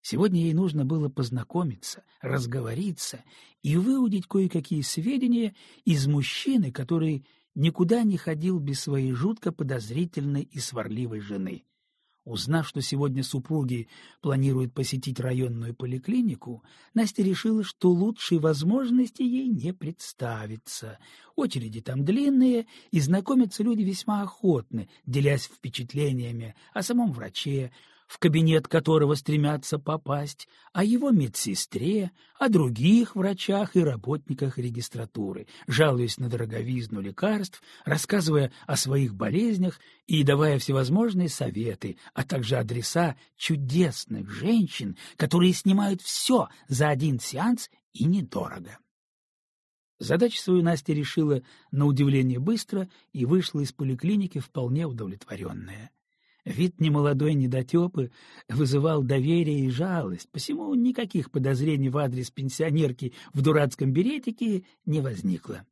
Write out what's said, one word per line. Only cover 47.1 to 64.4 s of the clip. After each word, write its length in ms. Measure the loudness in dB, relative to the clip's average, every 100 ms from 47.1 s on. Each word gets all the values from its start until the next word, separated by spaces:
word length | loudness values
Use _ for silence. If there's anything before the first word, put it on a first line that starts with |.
| -2
сеанс 500 | -4 -2 0 0 -4 _ _
и 120 | -2 2
недорого. 720 | 2 -2 -6 -8 -10 -16 -20 _ _ _ _ _ _ _ _ _ _ _ _
Задачу 420 | -2 2 2 0
свою 220 | 2 4
Настя 300 | 4 0 0
решила 500 | -2 0 0 2 0 -2 -20 _
на 160 | 2 4
удивление 540 | 4 4 4 2 0
быстро 500 | 0 -2 -2 -6 -6 _ _
и 120 | -4 2
вышла 340 | 2 2 -4
из 120 | -4
поликлиники 680 | -4 -4 -2 0 0 -2 -6
вполне 480 | -8 -6 -2 -2 -2
удовлетворённая. 1040 | -6 -10 -10 -14 -10 -10 -10 -12 -16 -18 _ _ _ _ _ -10
Вид 340 | -2 -2 2
немолодой 540 | 2 4 4 2 2
недотёпы 760 | 2 2 0 2 2 2 -2 -6 -8 -20 -20 -6
вызывал 560 | 0 2 2 2 2
доверие 640 | 2 2 2 2 2 0 0
и 40 |
жалость, 600 | 0 -2 -2 -2 -6 -8
посему 420 | -10 -6 -6 0
никаких 580 | 2 2 0 -2 -2 -2
подозрений 580 | -2 0 2 2 2 0
в 80 | 0
адрес 340 | -2 -2 -8
пенсионерки 840 | -6 -8 -2 0 2 2 -2 -8 -10 -6
в 80 | 2
дурацком 500 | 4 4 2 0 0
беретике 720 | 2 2 0 -6 -4